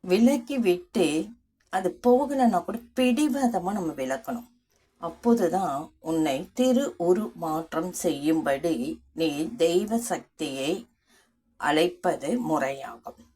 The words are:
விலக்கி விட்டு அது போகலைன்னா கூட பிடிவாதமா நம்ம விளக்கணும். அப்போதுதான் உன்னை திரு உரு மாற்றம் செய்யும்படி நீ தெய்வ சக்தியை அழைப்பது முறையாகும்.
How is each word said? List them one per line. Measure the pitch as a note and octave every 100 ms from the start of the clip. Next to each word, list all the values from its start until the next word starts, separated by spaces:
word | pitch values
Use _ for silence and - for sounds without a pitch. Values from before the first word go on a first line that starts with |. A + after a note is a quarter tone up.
விலக்கி | F3+ F#3+ A#3+ C#4 - C#4
விட்டு | G3+ F3+ - A3+ D#3+ D#3 G#3+ - _ _ _
அது | F#3+ F#3 -
போகலைன்னா | B3 B3 C#4 C#4 A#3+ F3+
கூட | - G#3 -
பிடிவாதமா | - B3+ A#3+ D4+ C#4 B3 G3+ F3+
நம்ம | G#3 E3
விளக்கணும். | C3+ C3 C3 - A#2+ - _ _ _ _ _
அப்போதுதான் | E3+ - A#3+ A#3 F3 F3+ F3 C#3 D#3+ _
உன்னை | D#3+ E3 D#3 C3+ F#3
திரு | - B3+ B3 C#4+ -
உரு | E3+ F#3 A3
மாற்றம் | - E3 D#3+ D#3+ D#3 F3+
செய்யும்படி | - F3+ C#3+ D3+ D#3+ C#3+ C#3 E3+ C#3 C3+ D#3+ _
நீ | D#3 D#3+ C#3+ D#3+ A#2+
தெய்வ | E3 F3 G#3 A#3
சக்தியை | - F#3 - _ D3 C3+ C#3 G3 - _ _ _ _ _ _ _
அழைப்பது | D3 D3+ F3 - F3+ D#3 C#3+ B3
முறையாகும். | A#3 C#3+ C3+ C#3 B2 A#2 - - -